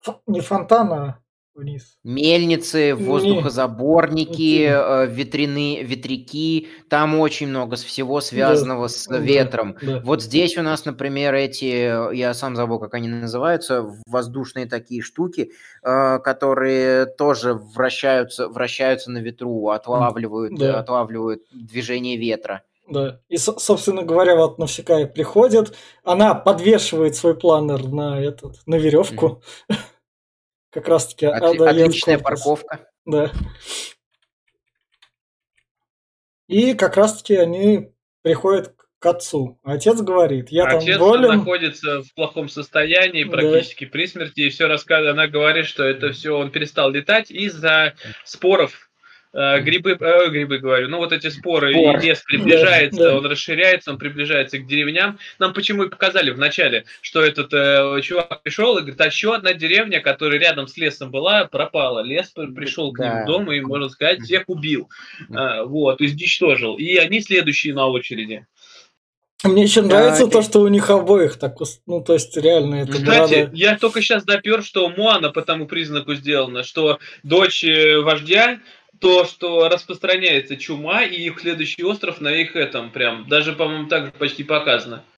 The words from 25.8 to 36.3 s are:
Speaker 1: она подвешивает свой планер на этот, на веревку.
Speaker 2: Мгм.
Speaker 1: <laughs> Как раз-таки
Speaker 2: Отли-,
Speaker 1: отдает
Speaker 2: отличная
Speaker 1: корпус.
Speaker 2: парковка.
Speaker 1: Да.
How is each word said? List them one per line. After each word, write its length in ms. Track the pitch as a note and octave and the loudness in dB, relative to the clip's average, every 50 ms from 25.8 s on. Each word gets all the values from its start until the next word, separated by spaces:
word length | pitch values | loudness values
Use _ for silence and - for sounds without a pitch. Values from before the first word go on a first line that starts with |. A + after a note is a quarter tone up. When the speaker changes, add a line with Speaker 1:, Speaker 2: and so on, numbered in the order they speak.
| - - _ _ | -20 -20 _ _
Speaker 1:
она 320 | _ F3+ F3+ F#3+ G#3+ G#3+ E3 | _ -2 2 4 4 4 4
подвешивает 800 | - - F#3+ - D#3+ F3 G#3 A3+ G#3 - - E3+ D#3+ D#3+ D#3 D3 | 2 2 2 2 4 4 4 4 4 2 -2 0 0 0 0 0
свой 240 | - - E3+ E3 E3 | 0 0 0 0 2
планер 500 | - E3+ D#3+ D3+ D3+ D3 C#3+ C3 C3 C3 | 2 2 2 4 2 -2 -4 -4 -4 -6
на 320 | C#3 D3 D3 D3 C#3+ C#3 | -6 -6 -4 -4 -4 -4
этот, 360 | C#3 D3 C#3+ - - C#3 - _ _ | -4 -6 -6 -10 -18 -20 -20 _ _
на 80 | D#3 D#3+ | -2 -2
веревку. 500 | D#3+ D#3 D#3 C#3+ D#3 F#3+ - A#2 A2 D#3 | 0 2 4 4 4 2 2 -2 -2 -2
Speaker 2:
Мгм. 140 | D#3+ - - _ | -2 -2 -4 _
Speaker 1:
<laughs> 1200 | - - - _ - G#3+ - - - _ _ _ _ _ _ _ _ _ _ _ _ _ _ _ _ | -20 -20 -20 _ -6 -6 -6 -6 -16 _ _ _ _ _ _ _ _ _ _ _ _ _ _ _ _
Как 180 | _ D#3 D3 E3 | _ -10 0 2
раз-таки 380 | E3 - - - - - D#3 | 2 2 0 -4 -6 -2 0
Speaker 2:
Отли-, 320 | D3 - A2+ E3 E3 E3+ D#3+ | 0 0 2 2 2 4 6
Speaker 1:
отдает 60 | D#3+ | 4
Speaker 2:
отличная 540 | D#3+ D#3 E3 E3 E3 E3 - - E3 D#3 C#3+ | 4 6 6 4 4 2 0 2 2 0 2
Speaker 1:
корпус. 60 | C#3 | 0
Speaker 2:
парковка. 640 | C#3 C#3 B2+ - C#3+ D3+ D3 - - D#3 - _ _ _ _ _ | -4 -4 -2 -2 -2 -2 -2 -4 -16 -16 -16 _ _ _ _ _
Speaker 1:
Да. 260 | - D3+ D3+ D3 D3+ - - - - - - - - - - - - - _ _ _ _ _ _ _ _ _ _ _ _ _ _ _ _ _ _ _ _ _ _ _ _ _ _ _ _ _ _ _ _ _ _ _ _ _ _ _ _ _ _ _ _ _ _ _ | -2 0 0 0 -2 -4 -8 -8 -8 -12 -18 -16 -12 -12 -12 -12 -14 -18 _ _ _ _ _ _ _ _ _ _ _ _ _ _ _ _ _ _ _ _ _ _ _ _ _ _ _ _ _ _ _ _ _ _ _ _ _ _ _ _ _ _ _ _ _ _ _